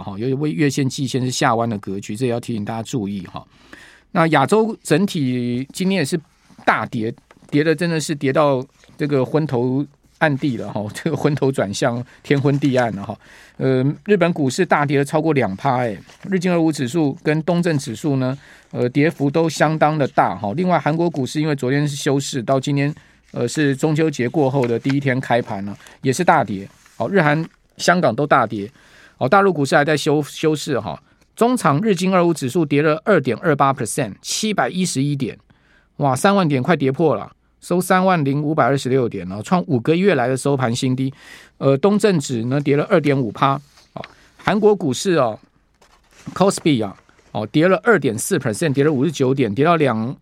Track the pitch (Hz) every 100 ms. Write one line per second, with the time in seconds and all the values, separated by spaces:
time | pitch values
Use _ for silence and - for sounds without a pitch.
0 | 92 98 120 135 151 165 143 143 135 -
1 | 135 131 127 123 143 113 117 104 101 98
2 | - 104 127 117 - 117 104 113 113 131
3 | 98 101 85 - - _ - - - -
4 | _ 185 165 151 131 214 220 220 - 156
5 | 196 175 131 127 120 120 139 - 190 196
6 | - 170 - _ _ - - 160 110 123
7 | 110 123 _ _ - 147 160 156 175 160
8 | 143 147 143 147 147 131 135 _ _ -
9 | 151 143 127 151 156 123 127 131 147 _
10 | _ - 160 135 151 110 101 - 104 -
11 | 170 143 147 147 135 135 101 101 139 120
12 | 123 - - 143 139 139 143 123 120 98
13 | 98 101 - - - - 131 131 135 -
14 | - 208 170 165 135 127 180 170 143 147
15 | 143 160 160 135 110 98 139 127 120 95
16 | - - - 190 180 175 160 147 123 170
17 | 147 - - 151 156 175 175 151 - 110
18 | 160 135 127 139 - - _ 120 123 143
19 | 151 156 143 160 165 - 156 156 151 156
20 | 131 - 127 92 104 113 180 170 147 160
21 | 170 156 123 151 156 143 123 139 147 143
22 | 151 143 139 143 107 139 139 143 143 156
23 | - _ _ - 120 - 147 135 156 151
24 | 160 143 120 165 135 139 120 117 139 139
25 | 139 127 - 120 120 104 101 98 - -
26 | 135 131 175 165 107 98 98 _ _ -
27 | 113 196 151 147 165 _ _ - - 175
28 | 151 113 147 151 113 113 101 - _ -
29 | - - 123 196 196 151 139 170 147 151
30 | 151 147 139 - 156 151 - 123 92 69
31 | _ _ _ - 233 254 - 143 226 175
32 | 185 190 175 160 131 175 151 143 156 151
33 | - 190 131 110 160 143 139 135 117 -
34 | 117 95 - - 214 196 131 180 185 131
35 | 143 143 113 - _ _ _ _ _ -
36 | 143 127 202 202 165 139 123 165 135 135
37 | 160 107 - _ _ _ - 175 180 185
38 | 190 175 139 139 151 160 123 139 127 135
39 | 117 101 90 101 107 180 180 127 117 165
40 | 196 151 120 131 139 143 123 123 131 127
41 | 135 - - - - - 139 139 196 202
42 | 214 175 - 120 120 139 143 143 - 185
43 | 143 139 117 92 139 139 - _ _ -
44 | - - _ - - 196 208 208 156 123
45 | 196 165 120 107 _ _ _ _ _ _
46 | _ _ - - 190 - 170 131 101 87
47 | _ _ _ - 107 147 175 185 240 196
48 | 139 107 - 175 120 104 165 135 143 143
49 | 151 143 131 135 117 98 151 170 139 110
50 | 113 -